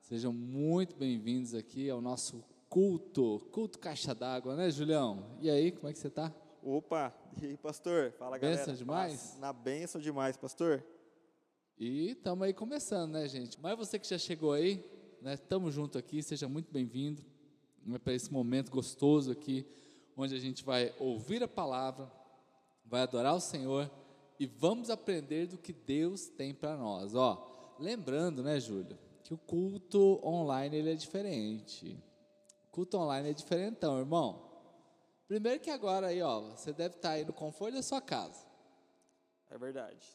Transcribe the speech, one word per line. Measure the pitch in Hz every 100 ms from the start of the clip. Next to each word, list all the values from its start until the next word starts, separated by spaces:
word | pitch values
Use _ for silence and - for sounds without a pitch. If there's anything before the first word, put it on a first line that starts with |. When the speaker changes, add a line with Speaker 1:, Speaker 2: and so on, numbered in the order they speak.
Speaker 1:
Sejam | - 117 120
muito | 117 120 131 151 170 185 -
bem-vindos | 135 120 107 127 120
aqui | 117 107 135 139
ao | 123
nosso | 123 123 - 120 - - _
culto, | 185 196 170 - - 120 107 -
culto | - 220 -
caixa | 180 143 -
d'água, | 117 123 127 127 143
né, | 180
Julião? | 143 151 156 127 98 98 -
E | 160
aí, | 143 165
como | 175 143
é |
que | 151
você | 143
tá? | - 156 156 - -
Speaker 2:
Opa, | 135 139 156 165 135 - - -
e | 147
aí, | 143
pastor? | 151 151 175 170 131 -
Fala, | 127 131
Speaker 1:
Bênção | 139 165 143
Speaker 2:
galera. | 127
Speaker 1:
demais? | 123 165 180 139 -
Speaker 2:
Paz. | 135
Na | 139
bênção | 127 120 143 170 165
demais, | 151 143 135 131
pastor. | 135 - 170 139 139 - _ _ _ _ _ _ _ _
Speaker 1:
E | 117 139 170 254
tamo | 202 180
aí | 190
começando, | 190 220 294 - 202 160
né, | 156 147
gente? | 131 120 -
Mas | 160 226
você | 214 208
que | -
já | 180
chegou | - 165 156
aí, | 143 175 196 - - - -
né, | 127 139
tamo | - 190 175
junto | 143 147 139
aqui, | - 151
seja | 151 147 139
muito | 143 165
bem-vindo, | 139 123 120 147 147 - - - _ _ _ 101
né, | 123
pra | 131
esse | 127 -
momento | 139 120 131 131
gostoso | 131 - - 143 151 131
aqui, | 120 - 131 135 - - - _ -
onde | 135 131
a |
gente | 131 127 135
vai | 127 120 -
ouvir | 131 113 113 220
a | 240
palavra, | - 156 127 131 131 131 - - - _ _ _ _
vai | 117 123
adorar | 127 120 127
o | 175
Senhor | 175 156 131 135 143 - - - - _
e | 135
vamos | 113 156 226 233
aprender | 220 - 175 139 151 175
do | 180
que | -
Deus | 160 - 139 165 190 -
tem | - 139
pra | 139 151 151
nós. | 113 95 101
Ó, | 117 127 92 - - - -
lembrando, | 160 240 143 139 180 139
né, | 135 151
Júlio, | 110 101 90 - - -
que | - 165
o |
culto | - 170 190 196 - 202 196 196 -
online, | 170 156 131 139 151
ele | 156
é | 160
diferente. | - 190 202 143 107 110 107 - 85 82 - _ _ _ _ - _
O |
culto | - 180 202
online | 156 135 147
é |
diferentão, | 147 - 175 196 226 156 135
irmão. | 135 160 127 85 - - - - _ _ _ _ _
Primeiro | 214 220 285
que | -
agora | 285 202 190 185
aí, | 180
ó, | 165 113 107 117
você | -
deve | 151 170 175
tá | 175
aí | 156
no | 156
conforto | - 156 156 208 262
da |
sua | - 269
casa. | 262 131 85 - - - - _ _ _ _ _ _ _ _
Speaker 2:
É | 120
verdade. | 127 135 110 - -